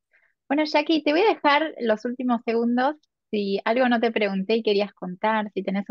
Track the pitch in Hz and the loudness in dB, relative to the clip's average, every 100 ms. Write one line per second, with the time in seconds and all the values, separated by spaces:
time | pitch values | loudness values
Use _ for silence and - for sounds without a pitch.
0 | _ _ _ _ - 285 302 302 302 320 | _ _ _ _ -4 -2 0 0 0 0
1 | 302 311 427 - 302 285 311 - 233 214 | 2 2 2 2 2 2 0 -4 -2 -2
2 | 247 247 254 233 - 233 233 240 262 302 | -2 -4 -2 -2 -2 -2 0 2 0 -2
3 | _ _ - 214 196 196 220 233 254 233 | _ _ -6 -4 -2 -2 0 2 2 2
4 | - 226 202 190 190 226 220 202 202 - | 0 0 0 -2 -2 0 2 0 0 -6
5 | 185 180 214 220 214 - 196 196 202 | -10 -4 0 0 -2 -6 -4 -4 -2